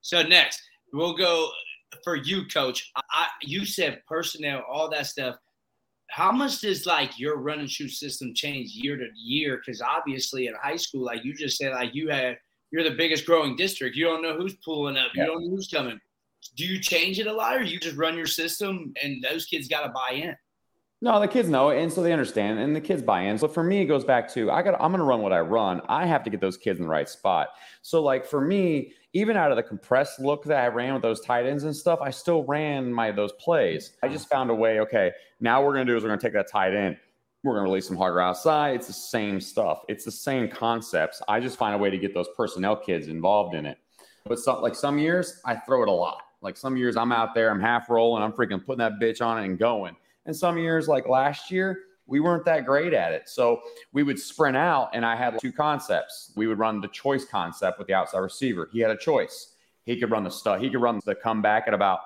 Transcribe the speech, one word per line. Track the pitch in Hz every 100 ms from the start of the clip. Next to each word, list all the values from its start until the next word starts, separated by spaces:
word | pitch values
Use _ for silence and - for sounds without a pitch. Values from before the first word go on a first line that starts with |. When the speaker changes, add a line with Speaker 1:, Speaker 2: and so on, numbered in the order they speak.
Speaker 1:
So | - 170
next, | 160 175 147 - - _ _
we'll | 139 170 165
go | 180 170 160 - - - _ -
for | - 160
you, | 139 190 -
Coach. | - 135 127 - -
I, | -
I, | 151 165 -
you | 147 175 202
said | - 160 - _
personnel, | 160 165 156 147 139 120
all | 139 160
that | 151 143
stuff. | - 131 - _ _ _ _ _ _ _
How | - 185
much | 247 269 -
does, | 214 185 -
like, | 160 135 -
your | 139 151
run | 135 151
and | 139
shoot | - 139
system | - 147 135 127
change | - 147 139 110
year | 107 135 139
to | 117
year? | 110 117 139 151 127 -
'Cause | 113
obviously | 117 156 160 131 - 131 123
in |
high | 107 139 165
school, | - 135
like | 123 117
you | 123
just | 151 147 -
said, | 139
like, | 127 123
you | 131 156
had, | 139 127 120 _ _ _
you're | 156
the | 160
biggest | 123 165 156 -
growing | 165 143 127
district. | 190 - 131 127
You |
don't | 165 160
know | 165 156
who's | 185 190
pulling | - 151 143 135
up. | 127
You | 131
Speaker 2:
Yeah. | 156
Speaker 1:
don't | 165
know | 170
who's | 190 190
coming. | 156 127 107 _ _ _ _ - 123
Do |
you | 180 190
change | - 170 180 190
it | 214
a |
lot, | 220 226 262
or |
you | 208 160
just | 165 143
run | 160 165
your | 156
system | - 165 - 202 185 156 -
and | 143 131
those | 131 160 -
kids | 160 131
gotta | 151 143
buy | 127 127
in? | 131 170 - _ _ _ _ _ _
Speaker 2:
No, | 233 214
the | 208
kids | 247 185
know, | 139 139
and | 139 165
so | 165
they | 170
understand, | 165 123 - 101 110
and | 135
the | 151
kids | 151 180
buy | 113 95
in. | 95 107
So | 151
for | 156
me, | 165 202
it | 170
goes | 147
back | 127 127 -
to, | - 107
I | 151
got, | 190 180
I'm | 156
gonna | 185
run | 151 120
what | 101
I | 90
run. | 82 113 101 90 -
I | 135 175
have | 147
to | 113
get | 101
those | 95 92
kids | - 90
in |
the | 85
right | 78 -
spot. | - 101 87 73 - - -
So, | - 165
like, | 147 131
for | 135 147
me, | 143 196 180 151 - - _
even | - 214 214
out | 151
of | 120
the |
compressed | 120 101 - 127 143 -
look | 135 147
that | 147 147
I | 120
ran | 117 123
with | 135
those | 113 113
tight | - 120
ends | 123 143
and | 151
stuff, | 147 - 165
I | 143
still | 131 - 165
ran | 131 147 151 143 127
my, | 120 113
those | 101 104
plays. | - - 165 101 78 - _
I | 131
just | 147 -
found | 139 127
a |
way, | 113 113 110
"Okay, | 110 113 92 - - _
now | 117 127
what | 143
we're |
gonna | 135 127
do | 117
is |
we're | 107
gonna | 104
take | -
that | 104 95
tight | 107 95
end. | 101 98 - _ _ _ _
We're | 135
gonna | 110 98
release | 95 95
them | 90
harder | 92 87
outside." | 90 90 160 151 147 127
It's | -
the |
same | 98 - 120 104 98
stuff. | - - 98 78 -
It's | 104
the | -
same | - - 135 110
concepts. | - 113 117 110 85 78 - -
I | 107
just | 127 -
find | 110
a | 104
way | 101
to | 95
get | 98
those | 95 87 -
personnel | 107 92 95 107
kids | - 87 78
involved | 80 87 104 90 82
in | 73
it. | 65 _ _ - _
But | - 117
some, | - 127
like, | 117 113
some | 143 147
years, | 156 175 175 -
I | 123 117
throw | - 127
it | 107
a |
lot. | 90 85 - - _
Like, | 98 92
some | 131 127
years, | 123 113
I'm | 117
out | 120 110
there, | 113 113
I'm | 101
half | 110 120 117
rolling, | 117 117 117
I'm | 107
freaking | 110 113 98
putting | - 123
that | 117 104
bitch | 113 110
on | 117 113
it | 98
and | 90
going. | 113 113 92 87 _ _
And | - 156
some | 180 170
years, | 165 160 151
like | 143 -
last | 131 139 143 -
year, | 185 190 190 - _ -
we | 135
weren't | 160 170
that | 170 160
great | 123 139 170
at | 135 85
it. | 80 -
So | - 120 120 - - -
we | 139
would | 143 135
sprint | - - 151 131
out, | 170 151 123
and | 120
I | 117 113
had | 123 113
two | 127
concepts. | 123 151 147 - 87 - - - -
We | 110
would | 107
run | 110 107
the | 98
choice | - 139 139
concept | 135 101 85 85 95 87
with | 98
the |
outside | 95 85 95
receiver. | 92 - 131 95 80
He | 113
had | 113
a | 107
choice. | - 139 - - - _ _ _
He | - 120
could | 120
run | 110
the | 92
stu-, | - 110 98
he | 131
could | 131
run | 120 110 107
the |
comeback | 98 113 110 104 107 113
at |
about | 101 101 90